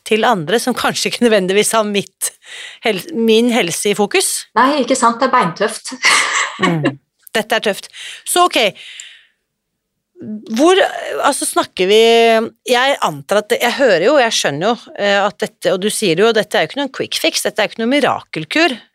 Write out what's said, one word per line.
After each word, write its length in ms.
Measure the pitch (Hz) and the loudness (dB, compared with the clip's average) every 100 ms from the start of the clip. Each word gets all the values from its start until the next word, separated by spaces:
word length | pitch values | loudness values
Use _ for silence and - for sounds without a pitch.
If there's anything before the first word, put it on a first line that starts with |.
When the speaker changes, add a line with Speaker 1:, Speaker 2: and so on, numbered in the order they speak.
| - | -2
Speaker 1:
til 160 | 220 | 0
andre 380 | 240 214 151 226 | 2 0 0 -2
som 120 | 247 226 | 0 -2
kanskje 320 | 277 180 202 | -2 -2 -4
ikke 140 | - 240 | 0 2
nødvendigvis 460 | 214 185 196 208 | 2 2 -2 -2
har 80 | 226 208 | -2 0
mitt 420 | 202 - _ - - - - - - | -2 -6 _ -10 -10 -20 -20 -18 -8
hel-, 180 | 240 196 - | -4 -4 -6
min 400 | - 226 220 240 | -2 2 4 4
helse 400 | 233 175 156 208 | 2 -2 -2 -2
i 60 | 202 | 0
fokus. 460 | 208 381 359 - - | 0 0 -2 -4 -4
Speaker 2:
Nei, 300 | - 254 302 | 0 2 2
ikke 100 | 247 | 0
sant? 240 | 262 233 233 | 2 0 2
Det 80 | 262 | 0
er 80 | |
beintøft. 600 | 254 180 160 208 - - 262 | 2 0 -2 -4 -4 -12 -4
<laughs> 20 | - - - - - - | 0 2 0 -2 -6 -2
Speaker 1:
Mm. 380 | 294 165 143 135 _ _ _ 220 | -2 0 -2 -6 _ _ _ -4
Dette 160 | 214 | -2
er 80 | 220 | -2
tøft. 300 | 220 190 - - - - | -2 -4 -8 -16 -16 -14
Så 220 | - 359 349 | -2 2 2
ok, 100 | 302 214 - - - - - _ _ _ _ _ _ _ _ _ 359 311 214 - 226 | 2 0 -2 -14 -20 -20 -20 _ _ _ _ _ _ _ _ _ -18 -12 -12 -6 2
hvor, 220 | 320 381 - - - - | 4 4 2 -2 -8 -4
altså 240 | - 277 | -2 -2
snakker 440 | 302 349 311 - 185 | -2 -2 -4 -2 2
vi, 80 | 214 226 233 226 226 226 - - | 4 6 4 4 2 0 -6 -2
jeg 220 | 240 262 277 | 0 0 0
antar 380 | 214 147 - 202 | -2 -4 -2 -2
at, 80 | 208 | 0
det, 80 | 233 | 0
jeg 140 | 240 214 | 0 2
hører 280 | 262 175 196 | 2 4 4
jo, 80 | 294 | 4
jeg 160 | 233 | 2
skjønner 380 | - 180 143 190 | 0 -2 -2 -2
jo, 220 | 233 - 320 | -2 -6 -6
eh, 220 | 202 202 | 0 0
at 160 | 196 - | 0 -2
dette, 320 | 202 - 170 | -8 -4 -2
og 80 | 185 | 0
du 60 | 208 | -2
sier 240 | - 202 160 | -2 0 2
det 80 | |
jo, 60 | 220 | 2
dette 240 | 220 196 214 | 2 0 0
er 80 | |
jo 60 | 156 | -2
ikke 100 | - | -4
noen 140 | 277 - | -6 -6
quick 220 | - - | -6 -4
fix, 240 | 330 - | -2 -2
dette 160 | - - | -4 -2
er 80 | 202 | -4
ikke 140 | - | -2
noen 100 | 226 | 0
mirakelkur. 840 | 285 220 101 - - 160 302 330 240 - | 2 2 0 -6 -10 -4 0 0 -2 -12